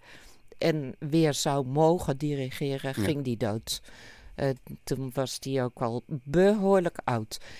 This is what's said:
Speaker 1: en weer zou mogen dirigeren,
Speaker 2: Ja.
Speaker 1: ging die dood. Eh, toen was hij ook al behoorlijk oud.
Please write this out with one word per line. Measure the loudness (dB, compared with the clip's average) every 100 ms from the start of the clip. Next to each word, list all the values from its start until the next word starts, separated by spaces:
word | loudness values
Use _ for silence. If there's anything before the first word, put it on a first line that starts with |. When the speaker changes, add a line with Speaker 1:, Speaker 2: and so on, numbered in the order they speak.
| -18 -20 -20 -20 -20 -2
Speaker 1:
en | 0 0 -4 -8
weer | 0 4 4
zou | 2 0 0 0
mogen | 4 4 4 0 -2
dirigeren, | -2 -4 -4 -4 -4 -2 -4 -2
Speaker 2:
Ja. |
Speaker 1:
ging | 0 0
die | -2 -2
dood. | -2 -2 -6 -10 -10 -20 -20 -20 -16
Eh, | -4 -2 -2 -8 -16
toen | -6 -6 -4
was | -4 -4 -6
hij | -4 -2
ook | -2 -2
al | -4 -4 -6
behoorlijk | -10 -2 4 4 4 4 4 2 -2
oud. | -2 -2 -2 -10 -12 -16